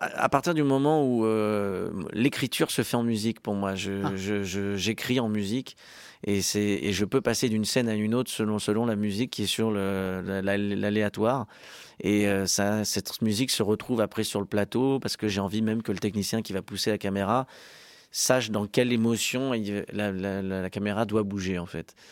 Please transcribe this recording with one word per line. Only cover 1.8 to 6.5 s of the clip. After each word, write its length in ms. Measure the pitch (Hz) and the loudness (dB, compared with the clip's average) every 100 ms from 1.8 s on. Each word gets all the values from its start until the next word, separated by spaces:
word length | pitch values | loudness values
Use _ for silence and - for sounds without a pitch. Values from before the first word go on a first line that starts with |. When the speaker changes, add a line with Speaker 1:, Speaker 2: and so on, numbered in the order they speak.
| 92 85 78 | -4 -4 -4
Speaker 1:
l'écriture 580 | - 135 - 131 - 156 | 0 0 2 -2 0 0
se 120 | - | 0
fait 160 | 117 120 | 0 0
en 60 | |
musique 360 | 117 110 110 - | 0 0 0 -2
pour 140 | - | -4
moi. 220 | 101 98 95 | -2 -2 -2
Je, 260 | 98 98 | -2 -2
Speaker 2:
Ah. 80 | 98 95 | -2 -2
Speaker 1:
je, 260 | 95 104 | -2 -2
je, 320 | 98 95 101 101 | -2 -2 -2 0
j'écris 460 | 92 110 - 127 | -2 -2 -2 0
en 80 | 113 | 0
musique 480 | 107 98 120 - - - - - - - | 0 -2 -4 -6 -14 -20 -20 -20 -8 -2
et 160 | 101 | 0
c'est, 180 | 90 | 0